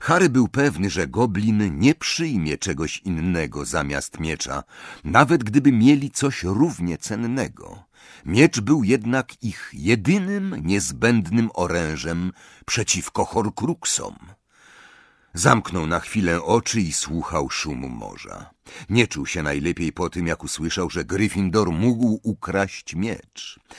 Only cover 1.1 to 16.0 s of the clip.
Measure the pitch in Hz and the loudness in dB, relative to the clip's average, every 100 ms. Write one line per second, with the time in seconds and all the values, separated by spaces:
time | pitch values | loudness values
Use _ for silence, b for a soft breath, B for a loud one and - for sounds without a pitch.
1.1 | 98 120 95 107 107 101 71 120 - - | 0 0 2 2 2 2 2 2 2 -2
2.1 | - 165 113 76 73 95 71 80 - 98 | -4 -2 -2 -2 -2 -4 -4 -4 -6 -6
3.1 | 82 87 85 73 73 71 80 71 71 - | -2 0 0 -2 -6 -4 -2 -2 -4 -6
4.1 | - 80 76 - 69 - B B B 78 | -6 -6 -4 -6 -8 -10 B B B 2
5.1 | 98 143 165 107 123 139 120 120 143 139 | 4 6 4 2 4 6 8 8 6 2
6.1 | - 139 - 87 98 160 - 87 80 - | -2 -2 -2 -2 2 2 0 -4 -4 -6
7.1 | 107 117 131 98 - 50 50 - B B | -6 -4 -4 -6 -8 -18 -20 -20 B B
8.1 | B 69 98 156 123 104 151 104 127 110 | B 0 6 6 4 2 2 4 2 2
9.1 | 131 123 - 113 - - - 82 117 98 | -2 -2 -8 -10 -8 -12 -4 2 2 4
10.1 | 196 190 202 190 180 80 101 - 131 113 | 2 2 -2 -4 -4 0 0 0 0 2
11.1 | 120 85 113 113 - 87 87 80 76 73 | 4 4 2 0 0 0 0 -2 -4 -4
12.1 | 85 90 b b b - - 104 92 - | -4 -4 b b b -6 -4 0 -2 -2
13.1 | - - 104 104 - - 170 - - - | -4 -2 0 -2 -2 -4 -4 -4 -4 -6
14.1 | - 85 101 _ b b b b b b | -12 -20 -20 _ b b b b b b
15.1 | b b 85 135 120 - 87 78 85 | b b 0 4 4 2 -4 -2 -4